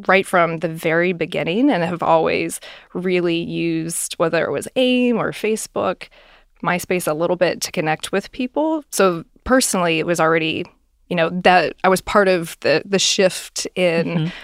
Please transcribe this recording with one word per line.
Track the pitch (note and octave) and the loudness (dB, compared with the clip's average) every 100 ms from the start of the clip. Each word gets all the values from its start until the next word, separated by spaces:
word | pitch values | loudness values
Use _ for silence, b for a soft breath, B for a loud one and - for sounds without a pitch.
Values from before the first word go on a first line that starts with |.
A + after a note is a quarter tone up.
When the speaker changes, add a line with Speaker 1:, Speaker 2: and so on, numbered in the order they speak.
| G3+ | 2
Speaker 1:
right | F#3+ G3 | 2 4
from | F#3 E3+ E3 | 2 2 0
the | E3 | -6
very | D#3+ E3+ D#3+ F3 | -4 -2 0 0
beginning | F3 E3 D#3 D3 F#3 C#4+ | -2 -4 -4 -2 0 2
and | G3+ | 2
have | E3+ F3 | 0 -2
always | E3+ D#3+ E3 E3+ E3 - B B B | 2 2 4 0 -2 -8 B B B
really | F3+ F#3 F3+ F3 E3+ | -6 -2 0 0 -2
used, | E3+ E3 E3 E3 D#3+ E3 - - | -4 -4 -2 -2 -4 -6 -8 -2
whether | E3 E3 | 0 0
it | - | -2
was | C#3 - - | -4 -4 0
aim | B3+ B3 B3 A3+ | 2 2 2 0
or | D#3 | -2
Facebook, | - G#3+ A3 - - G3+ F3+ - b b b b _ | -2 -2 -4 -4 -4 -4 -4 -12 b b b b _
MySpace | E3+ F3 - F#3 E3+ | -4 -2 -2 -2 -2
a | |
little | D3+ E3+ F3 | -2 -2 2
bit | F3 - | 0 0
to | - | -6
connect | - D#3 D#3 - | -4 -2 -4 -2
with | F#3+ - | -4 -6
people. | - B3+ - D#4 D#4+ C#4+ | -8 -4 -2 0 -2 -4
So | - F#3+ E3+ - _ | 2 2 2 -6 _
personally, | - C4 - G3+ F3 D#3+ | 0 2 2 0 0 0
it | E3 | 0
was | E3+ | 2
already, | D#3+ E3 D#3+ - F3 _ _ _ _ | 2 2 0 -4 -8 _ _ _ _
you | F3 | -2
know, | E3 F3+ | 0 2
that | F#3 F3+ D3+ - | 4 6 4 0
I | F#3 | 2
was | F#3 | 2
part | - G#3 F#3+ | 2 2 4
of | F#3 E3 - | 2 0 -4
the, | A#2 D3+ G3+ | 0 0 2
the | F#3+ | 0
shift | - - F#3+ - - - - - | 0 2 2 0 -10 -10 -8 0
in | F3+ E3 E3 | 0 2 -2
Speaker 2:
Mm-hmm. | E3 D#3+ B | -2 -4 B